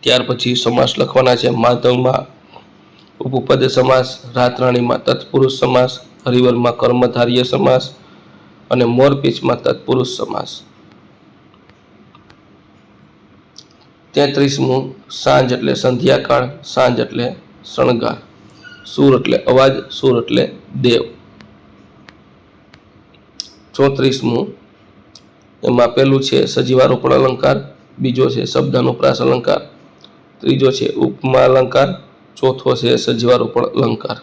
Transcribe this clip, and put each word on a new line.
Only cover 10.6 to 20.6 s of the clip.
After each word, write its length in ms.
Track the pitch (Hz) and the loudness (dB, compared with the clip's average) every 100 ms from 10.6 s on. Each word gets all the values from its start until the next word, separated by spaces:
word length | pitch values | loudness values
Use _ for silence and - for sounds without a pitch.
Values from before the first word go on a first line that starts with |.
| - _ - - - _ _ _ _ _ _ _ _ _ _ _ _ - _ _ _ _ _ _ _ _ _ _ _ - - _ _ _ _ | -20 _ -20 -20 -20 _ _ _ _ _ _ _ _ _ _ _ _ -20 _ _ _ _ _ _ _ _ _ _ _ -20 -20 _ _ _ _
તેત્રીસમું, 840 | - 143 139 139 139 131 127 135 - - | -2 0 2 0 0 -2 -2 -4 -14 -18
સાંજ 420 | - - 131 127 | -6 0 2 2
એટલે 240 | 123 143 131 | -2 -2 -2
સંધ્યાકાળ, 760 | 127 127 - 131 - 131 127 - | -2 0 0 0 2 -2 -2 -10
સાંજ 360 | - - 127 120 | -10 0 0 0
એટલે 360 | 123 - 120 185 - - - - | -4 -4 -6 -8 -20 -20 -16 -2
શણગાર. 420 | 127 120 117 - - - - - - - - | 0 0 -4 -8 -16 -20 -20 -20 -20 -20 -14
સુર 340 | - 139 127 | 0 4 4
એટલે 180 | 127 - | 2 -2
અવાજ, 520 | - 127 135 131 - | 2 4 4 2 -8
સુર 340 | - 135 120 | -4 0 0
એટલે 280 | 117 123 135 - | 0 -2 -2 -6